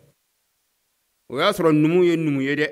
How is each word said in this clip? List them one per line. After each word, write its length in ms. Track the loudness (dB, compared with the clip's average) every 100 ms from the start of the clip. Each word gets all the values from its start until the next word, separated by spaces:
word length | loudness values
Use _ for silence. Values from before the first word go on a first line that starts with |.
| _ _ _ _ _ _ _ _ _ _ _ _ -12
O 120 | -4
y'a 120 | -2
sɔrɔ 220 | 0 2
numu 300 | 2 2 2
ye 120 | 2 0
numu 260 | -2 -2
ye 140 | -2 -4
dɛ. 120 | -4